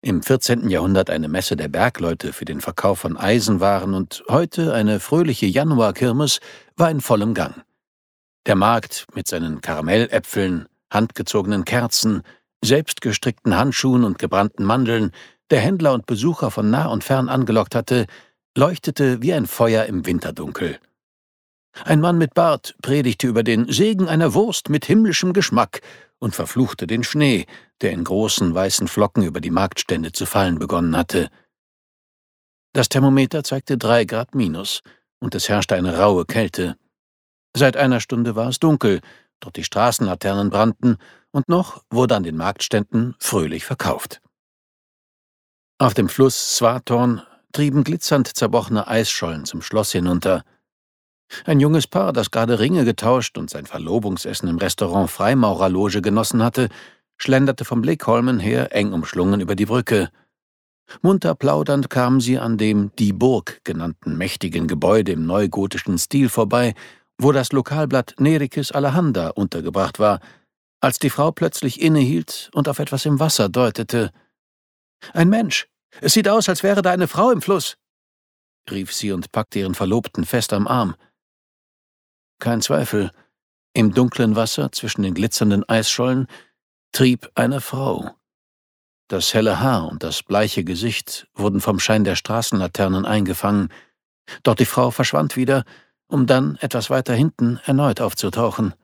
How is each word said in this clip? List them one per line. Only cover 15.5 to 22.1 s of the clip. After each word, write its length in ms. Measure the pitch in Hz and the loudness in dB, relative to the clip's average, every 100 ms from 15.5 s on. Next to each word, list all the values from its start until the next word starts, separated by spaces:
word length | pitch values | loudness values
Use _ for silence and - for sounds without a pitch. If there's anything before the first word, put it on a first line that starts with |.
| 143 | 2
Händler 320 | 113 190 160 | 2 2 2
und 120 | 127 - | 2 -2
Besucher 460 | 113 135 165 123 | -2 0 0 -4
von 180 | 104 107 | -2 0
nah 180 | 127 156 | 2 0
und 180 | 113 - | -4 -2
fern 240 | 135 127 | -2 0
angelockt 460 | 131 120 113 98 120 | -2 2 0 0 -4
hatte, 320 | 110 123 110 - _ _ _ - | 0 0 0 -8 _ _ _ 0
leuchtete 640 | 143 175 - - 139 127 | 0 2 -4 0 0 2
wie 120 | 123 | 0
ein 120 | 170 110 | -2 -2
Feuer 400 | - 117 110 110 | 2 2 2 0
im 200 | 95 78 | -4 -2
Winterdunkel. 720 | 87 - - 76 76 87 73 _ _ _ _ _ _ _ _ _ - - | -4 -4 -10 -10 -6 -6 -6 _ _ _ _ _ _ _ _ _ -18 0
Ein 160 | 156 | 2
Mann 160 | 165 | 4